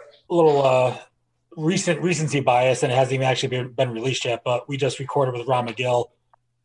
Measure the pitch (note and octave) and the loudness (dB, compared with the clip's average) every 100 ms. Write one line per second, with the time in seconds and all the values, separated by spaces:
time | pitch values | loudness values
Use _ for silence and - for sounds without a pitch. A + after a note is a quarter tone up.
0 | - _ _ F3 D#3+ C#3+ C3+ B2+ B2 A#2+ | -20 _ _ 4 4 6 4 4 2 -2
1 | - _ _ _ _ - D#3 F#3 - D#3 | -14 _ _ _ _ -4 -2 0 0 -2
2 | E3 D#3 D#3 C#3+ C3 B2 C3 B2+ C#3 B2 | 0 -2 -2 -2 2 2 2 2 0 2
3 | B2+ C3 C3 B2+ B2+ B2+ B2 - B2+ A2+ | 2 0 0 -2 -2 -4 -6 -2 -2 -2
4 | B2+ B2 C3 A#2 B2+ B2 - C#3 C3+ - | -4 -4 -4 -4 -2 -4 -4 -4 -2 -4
5 | C3+ D#3 C3 B2 A#2+ B2+ A#2+ A#2 B2 B2 | -4 -2 -2 -2 -2 -2 -2 -4 -2 0
6 | A#2+ _ _ _ _ _ | -2 _ _ _ _ _